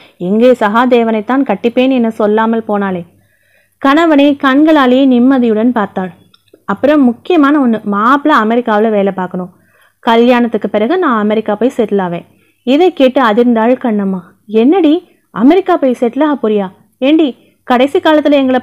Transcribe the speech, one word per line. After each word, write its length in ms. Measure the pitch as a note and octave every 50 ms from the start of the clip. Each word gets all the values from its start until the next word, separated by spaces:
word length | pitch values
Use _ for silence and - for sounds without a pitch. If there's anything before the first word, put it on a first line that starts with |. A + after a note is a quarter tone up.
| - _ _
எங்கே 360 | - F3+ F3+ G3+ A3 A#3+ B3+
சகாதேவனைத்தான் 920 | B3 - A3+ G3+ G#3 A#3 B3+ B3+ B3+ A#3 A#3 A3+ A3+ G#3+ G#3 - B3 C4+
கட்டிப்பேன் 480 | C4+ - G3+ F#3+ - A#3+ A#3 C4+ B3+ C4
என 200 | C4+ B3+ A#3 A3+
சொல்லாமல் 540 | A3 - A3 G#3 G#3+ A3 A3 A3+ A3+ A3+ A3+ G#3+
போனாளே. 380 | G#3 G3+ G3+ G3 F#3 F3 E3+ _ _ _ _ _ _ _ _ _ _ _ _ _ _ -
கணவனை 580 | - C4 C#4 D#4+ E4+ D#4+ D4+ C#4 C#4+ D4 C#4 C#4+
கண்களாலேயே 640 | - C4+ C4 C#4+ D#4 D#4+ D#4 D4+ C4 B3+ B3 C4 C#4
நிம்மதியுடன் 640 | C4+ B3+ A#3+ A#3+ C4 C#4 C4 A#3+ A#3 G#3+ G#3+ A3+ B3+
பார்த்தாள். 400 | A#3 A#3 G3+ G3 - F#3+ F#3 F3+ E3+ _ _ _ _ _ _ _ _ _ _
அப்புறம் 380 | - G3+ - - C4 D4+ D4+
முக்கியமான 640 | C4+ A#3+ A3+ - - - F#4 E4 C#4 C#4 D4 D4+ C4+
ஒண்ணு, 160 | A#3+ A3 G#3+
மாப்பிள்ளை 580 | - G#3 G3+ G3+ G#3+ A#3+ C#4 C#4+ C#4+ D4+ D4+ A#3+
அமெரிக்காவுல 500 | G#3+ G#3+ A#3 B3 A#3+ A#3 G#3+ G#3 G#3+ A3+
வேலை 220 | G#3+ G3+ G3 G3
பார்க்கணும். 380 | F#3+ F#3+ F3+ F3 - F3+ F3+ F3+ - _ _ _ _ _ _ _ _ _
கல்யாணத்துக்கு 720 | - - A3+ A#3 A#3+ B3 B3+ A#3+ A#3+ A3+ - G#3 - G3+
பிறகு 280 | - G#3 G#3+ A#3+ E4+ F#4
நான் 200 | F#4 D4 A#3+ G#3+
அமெரிக்கா 360 | G#3 G#3+ G#3+ A3 G#3+ - G#3
போய் 180 | G3+ A3+ C4 -
செட்டில் 260 | - A3 G3+ G#3 G3
ஆவேன். 240 | F#3 F3 F3 E3+ - _ _ _ _ _ _ _ -
இதை 280 | A#3+ C4 D4 F4+ F#4
கேட்டு 300 | E4+ - C4+ B3+ B3+ D4
அதிர்ந்தாள் 500 | B3 A3 G#3 A#3 B3 B3 A#3 A3+ A3 A#3+
கண்ணம்மா. 460 | B3+ B3+ - A#3+ G#3+ G#3 G3+ F#3+ F#3+ F#3 - - _ _ _
என்னடி, 640 | - G3+ A3 A#3 C4+ F4 G4 D#4+ C#4+ D4+ F4+ - _ _ _ _ _
அமெரிக்கா 460 | - F3+ A3 C4+ F4 F#4+ F#4 - F4
போய் 200 | D#4+ C#4+ C4 A#3+ -
செட்டில் 240 | B3 A#3 A#3 C4 D#4
ஆக 240 | D4+ D4 - - A3
போறியா? 220 | G#3+ G#3 G3 F3+ - _ _ _ _ -
ஏண்டி, 380 | B3 C4+ D#4 D#4+ E4 C4 A3+ _ _ _ _ _ _
கடைசி 340 | - B3 A#3+ B3+ C#4 - -
காலத்துல 320 | - D#4+ D#4 D4+ C#4+ D4+
எங்களை 300 | D4 C#4 C4+ B3+ B3+ B3+